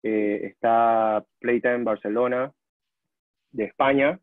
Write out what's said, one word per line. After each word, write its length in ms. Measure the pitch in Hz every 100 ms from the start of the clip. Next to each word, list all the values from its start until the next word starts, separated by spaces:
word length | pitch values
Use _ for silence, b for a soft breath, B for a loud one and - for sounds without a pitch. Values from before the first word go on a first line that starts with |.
Eh, 420 | 113 107 104 104 98
está 760 | _ 117 117 117 113 110 107 - _
Playtime 460 | 120 120 123 123
Barcelona, 680 | 113 104 104 110 123 127 135 _ _ _ _ _ _ _ _ _ _
de 120 | 123
España. 540 | 104 - 139 139 143 185